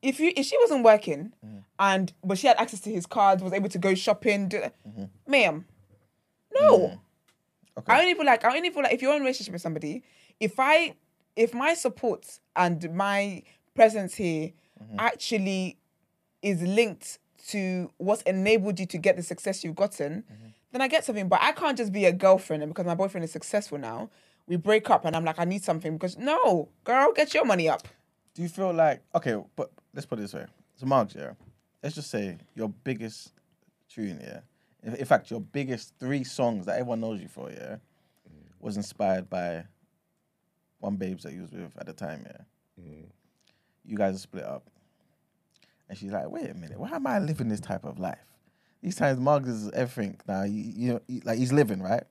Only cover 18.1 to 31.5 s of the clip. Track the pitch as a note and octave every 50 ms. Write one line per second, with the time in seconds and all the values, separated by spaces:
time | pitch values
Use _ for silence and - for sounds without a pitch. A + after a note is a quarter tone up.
18.1 | G#3 - - E3+ F#3+ F#3+ F#3+ G#3 A3 A3+ F#3 G#3 F#3+ F3 F#3+ F3 - F3 D#3+ G3
19.1 | F#3 F3+ F3 - F3+ - - G3+ F#3 - - E3+ D#3+ - G3 G3+ - - D3 C#3+
20.1 | D#3 G3 A#3 _ - G#2+ A2 A2 - _ _ _ - B3+ C4+ C4 D4 D#4+ - -
21.1 | A#3 G#3+ G3 F3+ F#3 - - C#4 D#4 - F4+ D4+ C4+ G#3+ A#3 G#3 F#3+ G#3 G3 F3+
22.1 | E3+ F3+ F#3+ F#3+ F#3+ F#3+ F#3+ - D#3+ D3+ C#3+ D#3 D#3+ - F3+ F3 E3+ E3+ F#3+ G3
23.1 | F#3+ F#3 E3 D#3+ - D#3+ D#3 - - G#3 G3+ - - C#3+ C3+ A2+ A2+ A#2 - -
24.1 | _ _ _ _ _ _ _ - F3 F3 D#3 G3 G#3+ A3 G#3+ - G#3+ - - E3
25.1 | D#3+ E3 E3 E3 D#3+ - E3+ F3 F#3 G3+ F#3+ - E3+ D#3+ E3+ D#3+ E3 D#3+ F#3+ F3+
26.1 | F3+ - A#3 C4+ D#4 B4 B4+ C4 F#3+ E3+ D3 - _ _ _ - A#3+ C4 C#4 D#4
27.1 | A4+ - D4+ D4 - D4+ D#4+ B3 G3+ F3+ E3 D#3+ C#3+ - - - _ _ _ _
28.1 | _ _ _ _ _ - E3+ F3 D#3+ - F#3+ F#3 F3 E3 E3 D3+ C3+ - _ _
29.1 | _ E3 - C3 A2+ G#2 F2 - _ - - - _ _ _ _ _ C#3 C#3 -
30.1 | C3 A2 G#2 G2 - - - - _ _ _ _ _ _ C3 C3 C#3 C3 A2+ G2+
31.1 | - - C#2+ B1+ - _ - -